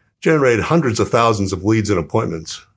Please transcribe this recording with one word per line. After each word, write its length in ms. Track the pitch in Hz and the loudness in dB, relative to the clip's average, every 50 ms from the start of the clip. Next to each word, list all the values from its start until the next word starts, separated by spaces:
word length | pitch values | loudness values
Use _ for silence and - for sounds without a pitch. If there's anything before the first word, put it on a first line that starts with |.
| _ _ _ _ - | _ _ _ _ -2
generated 420 | 170 160 151 139 127 117 107 90 | 0 0 2 4 2 2 2 0
hundreds 340 | - 151 175 156 127 107 110 | 0 0 2 2 0 0 0
of 120 | 104 - | -2 0
thousands 420 | - 120 117 117 113 98 98 92 95 | 2 2 2 2 2 0 -2 -4 -4
of 100 | 85 80 | -4 0
leads 280 | 104 113 113 104 92 | 0 0 0 2 0
and 80 | 104 90 | -2 -2
appointments. 640 | 80 - - 113 117 113 82 80 80 - - - - _ _ | -2 -2 -2 -2 -2 -2 -6 -8 -10 -12 -14 -14 -16 _ _